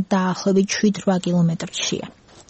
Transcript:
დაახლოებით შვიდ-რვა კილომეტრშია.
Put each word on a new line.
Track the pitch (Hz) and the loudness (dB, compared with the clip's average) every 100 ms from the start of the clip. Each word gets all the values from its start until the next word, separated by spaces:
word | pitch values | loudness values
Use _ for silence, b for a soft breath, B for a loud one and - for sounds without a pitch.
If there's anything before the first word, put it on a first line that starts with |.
დაახლოებით | 190 196 185 180 202 190 196 | 4 0 0 0 2 2 2
შვიდ-რვა | - 214 202 - 180 | 2 0 0 0 0
კილომეტრშია. | 175 175 165 165 175 - - - - - _ - | 2 2 2 0 -8 -6 -6 -6 -8 -16 _ -20